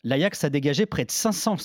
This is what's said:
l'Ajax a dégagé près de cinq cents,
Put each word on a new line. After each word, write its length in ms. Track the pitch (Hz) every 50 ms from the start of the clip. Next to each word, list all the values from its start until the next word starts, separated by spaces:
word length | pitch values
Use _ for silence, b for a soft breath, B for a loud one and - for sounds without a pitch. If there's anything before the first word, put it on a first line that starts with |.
| -
l'Ajax 400 | 117 135 139 180 202 - - -
a 40 | 147
dégagé 380 | 135 143 135 147 139 156 214
près 180 | 202 - - 123
de 60 | -
cinq 220 | - - - 220
cents, 240 | 190 - - 226 196 147